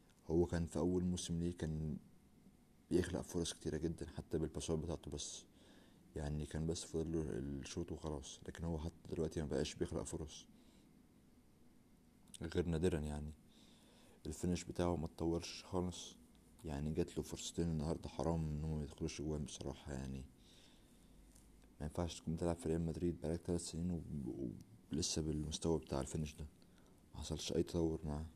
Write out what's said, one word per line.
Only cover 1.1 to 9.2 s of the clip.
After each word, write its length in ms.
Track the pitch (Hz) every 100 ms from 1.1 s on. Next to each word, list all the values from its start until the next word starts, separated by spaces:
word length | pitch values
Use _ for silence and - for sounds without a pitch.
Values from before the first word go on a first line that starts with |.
| 90 - 85
ليه 180 | 85 87
كان 400 | 80 78 78 - - - - - - - - - -
بيخلق 300 | 87 90 85
فرص 320 | - 90 85
كتيرة 240 | - 80 73
جدًا 280 | 80 82 78
حتى 300 | - - 82
بالباسات 420 | 76 - - 80
بتاعته، 320 | 85 78 -
بس 320 | - - - - - - - - - - -
يعني 300 | 73 76 73
كان 220 | 78 80
بس 160 | -
فاضل 280 | - 80 80
له 100 | 80
الشوط 680 | 78 50 69 69 - - 85
وخلاص، 480 | 80 78 76 67 - -
لكن 160 | -
هو 160 | 82 80
حتى 140 | 82 - -
دلوقتي 320 | -